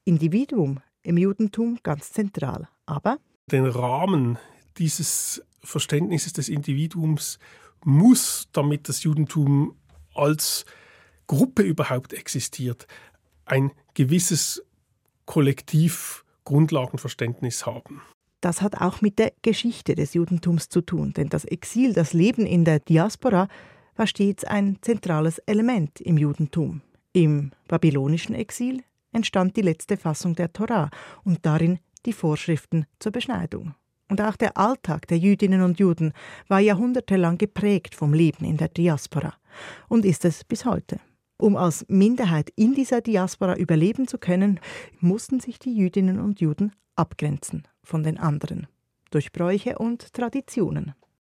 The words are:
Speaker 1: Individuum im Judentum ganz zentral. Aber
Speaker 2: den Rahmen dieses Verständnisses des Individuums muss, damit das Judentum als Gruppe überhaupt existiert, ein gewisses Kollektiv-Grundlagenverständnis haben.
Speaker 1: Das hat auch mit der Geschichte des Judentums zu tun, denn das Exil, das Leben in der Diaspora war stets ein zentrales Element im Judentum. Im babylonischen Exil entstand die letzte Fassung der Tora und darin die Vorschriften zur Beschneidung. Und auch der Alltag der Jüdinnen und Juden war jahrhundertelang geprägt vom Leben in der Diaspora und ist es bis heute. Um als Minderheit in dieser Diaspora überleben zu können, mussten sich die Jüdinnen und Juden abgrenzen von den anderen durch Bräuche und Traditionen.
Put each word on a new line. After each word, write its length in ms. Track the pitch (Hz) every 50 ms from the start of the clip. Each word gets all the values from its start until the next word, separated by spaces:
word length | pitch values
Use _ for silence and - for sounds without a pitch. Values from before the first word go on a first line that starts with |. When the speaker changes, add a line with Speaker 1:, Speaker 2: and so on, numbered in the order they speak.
| _
Speaker 1:
Individuum 760 | - 170 156 156 165 160 220 277 - 302 226 160 135 139 135 - _ _ _ -
im 140 | 170 170
Judentum 600 | 170 185 196 196 - 220 208 - 220 233 233 233 233 -
ganz 300 | - 151 151 - - -
zentral. 560 | - 214 202 - - 147 131 - - 156 - _ _ _
Aber 320 | - 156 143 - 202 247 311 _ _ _ _ _ -
Speaker 2:
den 160 | - 135 131
Rahmen 720 | 131 117 123 123 123 123 143 175 196 190 151 127 117 120 117 - - _ _ _ _ _
dieses 680 | - 170 156 - - 165 - - - - - - - - _ _ _ -
Verständnisses 720 | - - 151 - - - 147 170 202 180 151 - 175 -
des 160 | - 139 -
Individuums 880 | 160 147 139 - 139 139 156 165 - 180 156 156 156 143 - - - - - - - - - - _ _ -
muss, 640 | 160 135 147 185 247 254 - - - - - - - -
damit 360 | 160 143 147 147 143 - -
das 140 | 143 - -
Judentum 720 | 156 151 151 151 - - 160 147 139 143 139 147 170 - _ _ _ _ - - _ _
als 500 | - 143 147 156 151 - - - - - - - - - - - _ _ _ _ _ _
Gruppe 360 | - - 135 226 262 - - 202
überhaupt 500 | 190 156 156 143 - 135 123 127 - -
existiert, 720 | - - - - 139 123 - - - 127 123 117 - - - - - - - _ _ _ _ _ _ _
ein 260 | - 135 135 135 139 - _ _ _ -
gewisses 680 | - 139 127 156 180 175 - 180 143 - - - - - _ _ _ _ _ _ _ _ _ _ _ _
Kollektiv-Grundlagenverständnis 2500 | - - 165 143 135 135 - - - - 156 160 175 175 - - - - - - _ _ _ _ - 139 147 160 156 160 143 127 123 - 131 - - - - 123 117 120 - - 120 117 - -
haben. 360 | - 107 - - - - - - - _ _ _ _ _ _ -
Speaker 1:
Das 180 | 180 170 -
hat 220 | 185 208 - - -
auch 180 | 180 - -
mit 180 | - 208 202 -
der 140 | 226 214 - _
Geschichte 540 | - 233 214 - - 233 233 - - - -
des 180 | 160 151 143 -
Judentums 560 | 170 170 165 180 165 - 175 170 160 - -
zu 140 | - 175 175
tun, 320 | - 180 160 147 139 139
denn 160 | - 151 151
das 160 | 156 160 -
Exil, 480 | - - - - - - 226 254 262 202
das 180 | - 165 - -
Leben 320 | 170 170 214 247 - 214
in 220 | - - 175 170
der 120 | 165 156 147
Diaspora 720 | - - 165 160 165 220 - - - 254 208 180 190 196 - - - - - _ _ _ _
war 100 | - 220
stets 380 | 208 - - 202 202 196 - -
ein 320 | - 208 202 202 196 196 - -
zentrales 560 | - 233 208 - - 165 151 156 165 165 -
Element 640 | - - - 208 233 240 254 208 156 147 - - -
im 160 | - 165 151
Judentum. 640 | 151 147 143 - 156 143 - 165 151 131 170 151 - _ _ _ _ _ -
Im 380 | 185 165 151 151 147 143 139 - _ _ -
babylonischen 680 | 175 165 - 160 139 139 135 143 156 165 - - 226
Exil 480 | 226 226 - - - 240 247 262 262 - _ _ _ _ _ -
entstand 420 | 226 220 - - 196 185 185 185
die 60 | 233 208
letzte 340 | 175 160 - - - 208
Fassung 380 | 190 - 165 156 - - 180 165
der 180 | - 175 165 -
Tora 380 | - 208 - - 208 147 151 - - - - - - -
und 240 | 202 170 160 -
darin 320 | 160 151 156 165 170 180 175 - _ _ _ -
die 80 | 240 214
Vorschriften 720 | - - 165 151 147 - - 165 143 - _ - 165 151 - _ -
zur 140 | - 214 202
Beschneidung. 600 | 247 247 - 247 175 170 - - - - 165 143 - _ _ _ _ _ -
Und 100 | 202 190
auch 160 | 208 214 202
der 220 | - 233 208 - -
Alltag 480 | 196 226 269 - - - 151 156 -
der 120 | - 170 170
Jüdinnen 440 | 170 202 202 190 208 196 190 185 185
und 160 | 180 175 -
Juden 340 | 202 185 170 - 165 156 147 - - - - - - -
war 120 | 196 190
jahrhundertelang 800 | 202 214 208 175 233 247 247 254 - - 196 185 175 165 170 175
geprägt 560 | 214 202 - - 196 208 208 175 - - -
vom 180 | - 160 147 147
Leben 320 | 160 170 160 147 - 156
in 140 | 170 160 147
der 100 | 160 165
Diaspora 640 | - - 170 175 156 139 - - - 147 - - - _ _ _ - - - - - - - -
und 160 | - 226 208
ist 220 | 190 156 - -
es 180 | 175 156 - -
bis 220 | - 240 - -
heute. 340 | 247 202 - - - - 202 - _ _ _ _ _ _ -
Um 180 | - 214 202
als 300 | - 180 175 - - - -
Minderheit 600 | 196 190 196 220 247 254 247 180 165 151 151 - -
in 200 | - 220 226 277
dieser 260 | 277 269 - 254 233
Diaspora 560 | 233 233 220 185 185 180 - - 196 185 180
überleben 500 | - 185 151 170 156 156 196 240 - 262
zu 120 | 247 - 240
können, 420 | - - 180 180 190 208 196 170 - - - - - - - _
mussten 400 | - 175 185 226 - - 269 254
sich 180 | - - 233 -
die 160 | - 262 240
Jüdinnen 460 | 214 190 180 180 202 190 185 185 196
und 200 | 196 208 202 -
Juden 320 | 170 156 147 - 202 208 - _ _ _ _
abgrenzen 720 | - 165 - - - 156 147 147 143 - - - 156 151 _ _ _ _
von 200 | - - 160 156
den 160 | 156 156 -
anderen 480 | 165 160 147 147 - 156 - - 156 - _ _ _ _ _ _ _ _
durch 220 | - 151 139 - -
Bräuche 460 | - 170 175 190 202 - 240 - -
und 340 | 226 233 240 233 - - -
Traditionen. 840 | - 247 233 - 269 - - - 254 190 135 151 147 147 147 139 - _ _ _ _ _